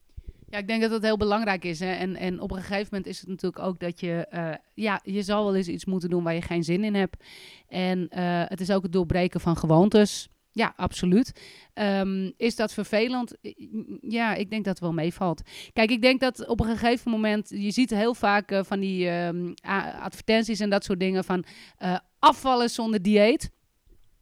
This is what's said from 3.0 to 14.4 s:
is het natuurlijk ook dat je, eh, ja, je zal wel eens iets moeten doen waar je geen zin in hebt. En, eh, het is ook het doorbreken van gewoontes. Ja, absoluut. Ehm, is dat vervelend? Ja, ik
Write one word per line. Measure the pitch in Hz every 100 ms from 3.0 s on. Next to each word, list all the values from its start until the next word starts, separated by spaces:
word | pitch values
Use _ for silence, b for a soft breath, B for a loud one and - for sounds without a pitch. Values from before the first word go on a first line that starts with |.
| 185
is | 190
het | -
natuurlijk | 190 185 -
ook | 180 180
dat | 175 170
je, | 175 170 -
eh, | 175 165 151 _
ja, | - 214 190
je | - 196
zal | 190 208
wel | 208 190
eens | 175
iets | 175
moeten | - 185 170
doen | 175
waar | 170
je | 165
geen | - 170
zin | 160 180
in | 214
hebt. | 202 185 - B B B B _
En, | 180 185 185 170
eh, | - 175 175 170
het | 180
is | 185
ook | 196
het | 180
doorbreken | 185 170 180 180 175
van | 175 165
gewoontes. | 156 160 208 214 208 - - _ _
Ja, | - 220 -
absoluut. | 185 - 180 190 269 B B B B
Ehm, | - 208 196 196 190 190 -
is | 233 226
dat | 214
vervelend? | - 202 214 240 254 240 - - - - 220 - 190
Ja, | - 233 226
ik | 190